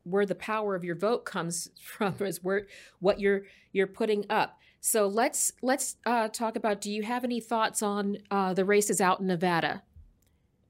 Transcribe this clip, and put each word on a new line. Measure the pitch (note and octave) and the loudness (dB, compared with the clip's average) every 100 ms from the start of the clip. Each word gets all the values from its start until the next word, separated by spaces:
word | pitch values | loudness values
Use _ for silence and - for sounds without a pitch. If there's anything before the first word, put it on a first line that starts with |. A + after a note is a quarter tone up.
where | F3 F#3+ G3+ | -2 0 2
the | F3 | -2
power | - A3 G#3 F#3+ | -2 -2 -2 -2
of | |
your | F3 E3+ | -4 -2
vote | G3+ A#3+ - | 0 0 -2
comes | G3 E3+ E3+ - - | -6 -4 -6 -8 -14
<laughs> | |
from, | - - G3+ - | -20 -4 -2 -2
is | G3 F3 | -4 -4
where, | F3+ G3 G3+ - - _ | -2 -2 -4 -14 -20 _
what | F#3 G#3 | 0 2
you're, | G3+ G3 G3 - _ | 2 0 -2 -16 _
you're | F#3+ F#3+ | -2 -2
putting | F#3+ A3 G#3 G3+ | 0 0 0 0
up. | G#3+ D#3 - _ _ | 0 0 -4 _ _
So | - A3+ G3+ | -2 2 2
let's, | G3+ C4+ - - - | 2 0 0 -2 -2
let's, | B3 C#4+ - - - | 0 0 -2 -6 0
uh, | A#3+ A3 | 0 0
talk | - A3+ A3+ | -2 -4 -2
about, | A3+ G#3 | -2 -2
do | G#3 | -2
you | G#3 | -4
have | G#3+ B3 | -4 -4
any | B3 A#3+ | -2 -4
thoughts | A3+ A#3 A3 - | -2 0 0 0
on, | G#3 G3+ G3+ G3+ - | -2 0 -2 -4 -2
uh, | G3 F#3+ | 0 2
the | F#3 F#3+ | 2 4
races | G#3 G3+ F3+ | 4 4 2
out | F#3 F#3 | 2 2
in | F#3+ | 0
Nevada? | F3 F3+ E3+ D3+ - - - - _ _ _ _ _ _ | 0 2 2 0 -4 -10 -20 -20 _ _ _ _ _ _